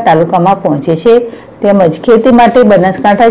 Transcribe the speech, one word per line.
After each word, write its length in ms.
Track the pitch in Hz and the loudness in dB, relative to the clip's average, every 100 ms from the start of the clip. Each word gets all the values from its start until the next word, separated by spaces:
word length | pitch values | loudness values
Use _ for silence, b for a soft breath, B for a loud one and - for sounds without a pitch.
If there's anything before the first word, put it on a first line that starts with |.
| 175 | 0
તાલુકામાં 560 | 160 170 175 180 190 | 0 0 0 0 -2
પહોંચે 340 | 180 143 170 165 | -4 -4 -4 -2
છે. 140 | 233 240 240 B B - | 0 0 -2 B B -6
તેમજ 360 | 202 202 170 - - | -2 0 0 -2 0
ખેતી 280 | 220 262 240 | 2 2 2
માટે 260 | 233 254 208 | 2 2 2
બનાસકાંઠા 580 | 190 185 190 208 202 226 | 2 0 -2 -2 2 0